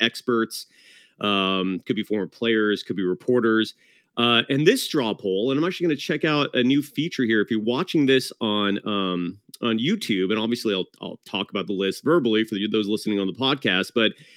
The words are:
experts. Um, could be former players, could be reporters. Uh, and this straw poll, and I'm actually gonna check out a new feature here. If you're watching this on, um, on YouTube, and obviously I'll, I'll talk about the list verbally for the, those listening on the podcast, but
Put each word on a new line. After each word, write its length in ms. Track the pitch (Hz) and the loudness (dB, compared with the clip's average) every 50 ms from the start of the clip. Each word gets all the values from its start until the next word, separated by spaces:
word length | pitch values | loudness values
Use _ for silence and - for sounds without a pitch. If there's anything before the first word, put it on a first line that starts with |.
experts. 680 | 107 117 - - - - 120 113 113 113 - - - _ _ _ - - - - _ _ _ - | -2 -2 -2 -4 -4 -2 0 0 0 -2 -4 -10 -14 _ _ _ -20 -20 -20 -20 _ _ _ -4
Um, 600 | 104 104 101 98 95 95 95 95 92 95 95 90 - | -2 0 0 0 0 0 0 -2 -2 -4 -6 -6 -4
could 100 | - 95 | -6 -4
be 80 | 101 101 | -4 -4
former 240 | - 104 107 92 | -4 -4 -4 -4
players, 560 | 82 - - 117 117 113 110 107 104 104 92 - | -6 -6 -4 -2 0 2 2 2 0 0 -2 -4
could 140 | - 92 | -6 -6
be 60 | 92 95 | -4 -2
reporters. 720 | 90 92 90 - - 123 123 113 113 110 110 110 - - _ _ _ _ _ _ _ - | -2 -2 -2 0 0 2 2 4 2 2 2 0 -2 -4 _ _ _ _ _ _ _ -4
Uh, 280 | - 117 120 120 113 - - | 0 2 4 4 2 2 2
and 180 | 139 135 151 | 0 2 4
this 160 | 175 262 254 - | 4 4 4 2
straw 300 | - - 151 120 110 98 | -2 -2 0 0 0 -2
poll, 380 | - - 98 92 95 110 135 | -2 -2 -2 0 0 0 0
and 80 | 135 143 | 0 0
I'm 60 | 165 | -2
actually 240 | 180 180 - 175 175 | -2 -2 -2 -2 -2
gonna 80 | 147 | -2
check 280 | 117 - - 160 143 - | -2 -4 -4 -4 -2 0
out 240 | 160 151 147 143 - - | 0 2 2 0 0 2
a 80 | 127 120 | 2 2
new 200 | 127 139 147 139 | 4 4 2 0
feature 420 | - - - 151 175 - - 127 | -2 -4 -4 -4 -2 -2 -2 0
here. 180 | 110 113 107 101 | 2 2 2 2
If 80 | - | 2
you're 100 | 113 107 | 0 -2
watching 460 | 104 113 120 139 175 - - 165 143 | 0 0 0 0 0 0 2 2 4
this 260 | 131 135 131 - - - - | 4 4 4 2 0 -6 -4
on, 380 | - 107 104 104 101 101 101 101 - 110 | -2 -2 0 0 0 0 0 -2 -2 -4
um, 500 | 104 101 95 92 90 87 87 87 95 - _ _ - - | -2 -2 -2 -2 -2 -2 -4 -6 -8 -10 _ _ -12 -6
on 160 | - 117 113 110 | -2 0 0 0
YouTube, 520 | 120 160 220 208 - - 110 92 92 95 | 0 0 0 -2 -2 -2 0 0 0 0
and 80 | 110 110 | 0 0
obviously 340 | 110 113 120 - - 113 98 | 0 0 -2 -2 0 0 0
I'll, 120 | 92 87 - _ - 92 | 0 -2 -6 _ -14 -14
I'll 180 | 87 - - - | -12 -12 -14 -12
talk 240 | - - 98 98 - | -8 -6 -6 -4 -4
about 160 | - 101 90 | -4 -6 -4
the 80 | 85 101 | -4 -2
list 280 | 92 98 95 90 - - | -2 -2 -2 -2 -2 0
verbally 420 | 135 160 175 131 117 110 107 110 | 2 2 2 2 2 2 2 0
for 100 | 110 110 | 0 -2
the, 120 | 98 104 | -4 -4
those 220 | 107 107 110 104 98 | -2 0 0 0 0
listening 320 | 107 101 - 107 107 101 | -2 -4 -2 -2 -2 -2
on 60 | 98 | -2
the 80 | 95 87 | -2 -4
podcast, 580 | - 127 131 143 135 - 110 92 92 95 - - | -2 -2 -2 -2 -2 0 0 0 0 0 0 0
but 180 | 120 113 107 - - - - - | 2 2 0 0 -4 -18 -20 -20